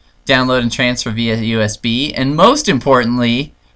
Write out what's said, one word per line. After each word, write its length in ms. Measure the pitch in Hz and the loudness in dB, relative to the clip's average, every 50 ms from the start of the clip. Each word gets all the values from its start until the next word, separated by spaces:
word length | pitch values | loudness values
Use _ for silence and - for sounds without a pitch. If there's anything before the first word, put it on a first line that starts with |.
| _ _ _ _ _ | _ _ _ _ _
download 380 | - 135 127 127 127 127 127 120 | 0 0 2 2 2 0 0 0
and 100 | 117 117 | -2 -2
transfer 380 | - 131 123 123 120 - 123 | 0 0 -2 -2 -2 -4 -6
via 260 | 110 113 117 117 110 | -4 -2 -2 -2 -2
U 240 | 113 113 113 113 113 | -2 -2 -2 0 0
S 160 | 107 104 104 | 0 -2 -2
B, 380 | - - 117 113 123 139 156 - | -4 -4 -4 -2 -2 -2 -4 -4
and 200 | - 131 135 147 | -2 -2 -2 2
most 320 | 156 175 233 277 294 - | 4 4 4 4 2 0
importantly, 840 | - 170 123 - 143 135 123 120 117 120 123 120 117 117 123 147 147 - _ _ _ _ | 0 -2 0 2 2 2 2 2 2 0 0 0 0 0 0 -2 -6 -12 _ _ _ _